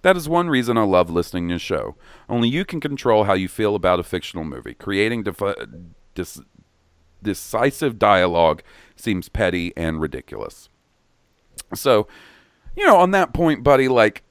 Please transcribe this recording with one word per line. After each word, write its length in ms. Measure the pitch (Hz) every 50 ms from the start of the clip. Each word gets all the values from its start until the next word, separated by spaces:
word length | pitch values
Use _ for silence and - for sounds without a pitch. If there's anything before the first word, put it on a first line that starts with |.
That 140 | - 185 190
is 120 | 180 151 151
one 220 | 165 175 175 170
reason 260 | 147 127 120 120 117
I 60 | 113
love 260 | 107 98 92 90 87 85
listening 400 | 85 87 82 - - 90 85 87
to 60 | 87
the 40 | 82
show. 340 | - - 90 71 53 - - _ _ - - - _ -
Only 200 | 117 120 117 120
you 160 | 131 156 -
can 140 | - - 156
control 440 | - 147 143 131 - 127 110 107 104
how 80 | 101
you 160 | 98 95 95 90
feel 260 | - - 110 104 104
about 240 | 101 87 92 90 87
a 20 | 85
fictional 400 | - - 90 - - - 85 80
movie. 300 | 78 65 62 55 58 64
Creating 480 | _ - 98 92 98 104 110 120 117
defi-, 320 | 98 101 90 - 101 98 - - 58 52 58 82 87 85 - _ _ _ _
dis-, 260 | - 87 - - - - _ _ _ _ _ _ _ _ _ _ _ _ _ _ _
decisive 760 | - 104 92 - - - - 113 120 139 - - 156 135 117 104
dialogue 640 | 107 104 101 92 90 90 85 85 82 80 78 - _ _ - - _ _ _
seems 360 | _ - 117 98 92 85 -
petty 420 | - 113 104 90 87 90 85 85 -
and 240 | - 85 80 80 78
ridiculous." 680 | 78 76 69 65 - - - 52 - - - - - _ _ _ _ _ _ _ _ _ _ _ _ _ _ _ _ _ _ - - _ -
So, 340 | - - 135 120 107 104 - - - - - _ _ _ _ _ _ _ - -
you 80 | - 415
know, 100 | 349 220
on 140 | 180 180 185
that 200 | 196 190 180 -
point, 300 | - - 170 160 151 - 120
buddy, 220 | 143 139 131 131 127
like, 340 | 131 120 110 110 - - _ _